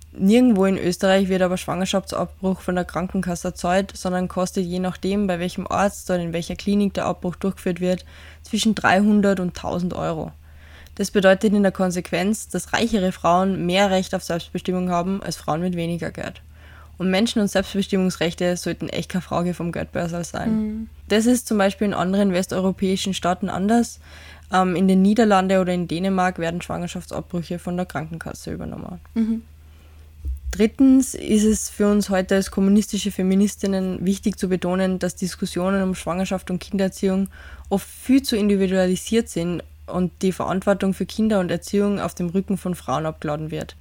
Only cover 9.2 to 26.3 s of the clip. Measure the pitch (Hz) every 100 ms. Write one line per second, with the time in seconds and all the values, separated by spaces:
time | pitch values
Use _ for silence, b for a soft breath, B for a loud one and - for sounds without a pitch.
9.2 | 202 196 180 - - 180 175 - 160 160
10.2 | 160 - b b b b b - 202 214
11.2 | 190 190 220 202 196 - 185 180 175 165
12.2 | 190 220 - 180 - - 226 214 185 180
13.2 | 170 175 190 185 175 180 202 190 190 190
14.2 | - 170 - 185 - 185 180 175 180 196
15.2 | - 160 - 156 180 175 170 170 160 -
16.2 | - - - B B B B - 180 185
17.2 | 226 - 202 196 190 196 196 196 185 -
18.2 | 160 170 180 180 - 165 156 - 170 185
19.2 | - - 175 175 175 165 160 175 170 175
20.2 | 175 - - 220 214 214 226 - - 208
21.2 | 226 247 - 214 196 196 208 - 175 196
22.2 | 202 180 185 - 190 185 190 190 196 185
23.2 | 175 185 185 - 196 233 233 - B B
24.2 | B B B 185 185 175 190 190 196 214
25.2 | 220 196 190 190 180 180 170 165 190 190
26.2 | 180